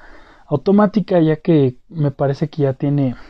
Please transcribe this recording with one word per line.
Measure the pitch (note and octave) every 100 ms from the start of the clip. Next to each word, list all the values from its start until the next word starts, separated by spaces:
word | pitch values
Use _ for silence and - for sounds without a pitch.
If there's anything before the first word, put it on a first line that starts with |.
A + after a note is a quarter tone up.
| - - - _ -
automática, | D3 G3+ G3+ G3+ G3+ - F3+
ya | D#3 D3+
que | - D#3 C3 - _
me | E3+ C#3+
parece | - C#3 C3+ D#3
que | -
ya | C#3
tiene | C3 C#3+ C#3+ C3 B2